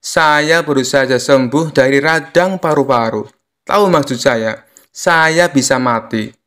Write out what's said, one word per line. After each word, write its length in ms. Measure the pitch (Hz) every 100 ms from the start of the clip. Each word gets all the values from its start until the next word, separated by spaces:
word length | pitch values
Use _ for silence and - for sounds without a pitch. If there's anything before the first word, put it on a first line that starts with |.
Saya 640 | - - 156 147 151 165
baru 160 | 151 135
saja 400 | 131 143 131 127
sembuh 560 | 123 139 127 143 160 143
dari 240 | 131 139
radang 560 | 147 160 143 170 180 185
paru-paru. 720 | 165 147 135 123 113 110 - _ _ _ -
Tahu 160 | 202 202
maksud 260 | 165 143 123
saya, 480 | 139 117 110 - _ _ _
saya 640 | - - 165 160 160 175
bisa 240 | 143 123 131
mati. 480 | 127 113 107 113 107 _